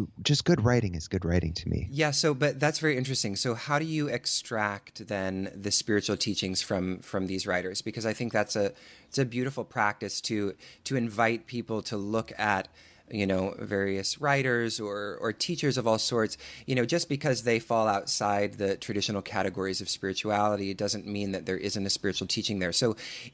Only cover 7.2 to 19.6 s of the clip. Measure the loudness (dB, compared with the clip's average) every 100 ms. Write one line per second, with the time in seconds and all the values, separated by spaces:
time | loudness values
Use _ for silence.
7.2 | -2 -2 -2 -2 -2 -4 -6 -4 -4 -2
8.2 | 0 0 0 0 0 -2 -14 -20 -6 -2
9.2 | 0 0 -4 -4 -6 0 0 0 -4 -4
10.2 | -2 0 0 -4 -12 -14 -4 -2 -2 2
11.2 | 2 2 -4 -8 -4 -4 -4 -4 0 0
12.2 | -2 -2 2 2 0 -12 -20 -20 -8 -2
13.2 | 2 2 0 -4 -2 0 0 0 -2 -2
14.2 | 2 2 2 2 0 -2 -4 -6 -8 -4
15.2 | -4 -2 -2 0 2 2 4 4 4 2
16.2 | 2 -2 -12 -12 -2 0 2 0 0 0
17.2 | 0 2 2 2 2 2 4 2 0 0
18.2 | 2 2 0 0 0 0 -2 -2 0 -2
19.2 | -2 -2 -2 0